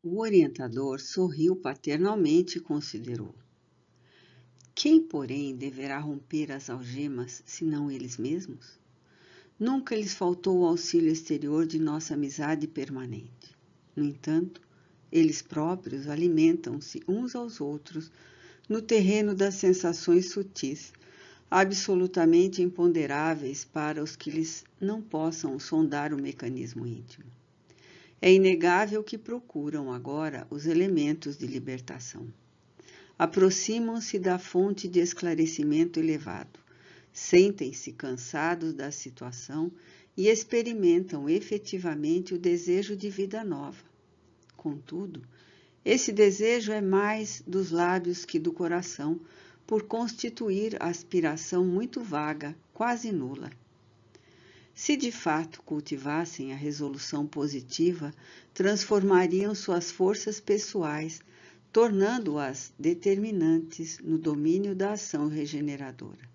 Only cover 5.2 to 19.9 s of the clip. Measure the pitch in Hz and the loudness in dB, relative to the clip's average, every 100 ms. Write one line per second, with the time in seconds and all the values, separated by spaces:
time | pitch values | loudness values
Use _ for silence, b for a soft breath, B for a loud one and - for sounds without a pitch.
5.2 | 127 139 143 127 135 131 139 139 151 143 | -4 -4 -6 -6 -8 -8 -8 -6 -6 -10
6.2 | - 156 143 135 135 127 123 127 143 127 | -6 -4 -4 -8 -8 -10 -8 -8 -6 -6
7.2 | 123 - - - 160 147 147 135 127 120 | -8 -12 -16 -6 -2 -2 -4 -6 -8 -6
8.2 | 123 170 180 - - _ _ _ b b | -4 -4 -6 -16 -20 _ _ _ b b
9.2 | b b b _ 220 269 262 220 202 - | b b b _ -2 -2 -2 -4 -4 -2
10.2 | 180 180 190 180 175 170 - 170 160 160 | -2 0 2 4 4 2 2 2 4 0
11.2 | - 147 143 151 165 160 156 151 156 147 | -2 -4 0 0 2 0 0 -2 -4 -4
12.2 | 139 139 147 156 156 - 135 131 127 107 | -4 -4 -2 -2 -4 -6 -6 -8 -8 -10
13.2 | - - - _ _ _ _ - 147 143 | -14 -20 -20 _ _ _ _ -4 -2 -2
14.2 | - 160 180 - b b b b _ 165 | 0 0 0 -8 b b b b _ 4
15.2 | 160 147 - 151 156 185 - 135 143 147 | 4 2 -6 -4 -2 -4 -6 -8 -6 0
16.2 | 175 160 160 170 - 139 - - - 202 | 2 6 6 4 -2 -8 -8 -10 -4 -2
17.2 | 247 247 240 - 143 147 - 160 160 B | -2 -6 -10 -8 -8 -8 -10 -12 -12 B
18.2 | B B B B _ 220 220 226 190 214 | B B B B _ -4 2 4 6 4
19.2 | 208 190 196 196 190 185 170 | 2 2 0 4 4 4 2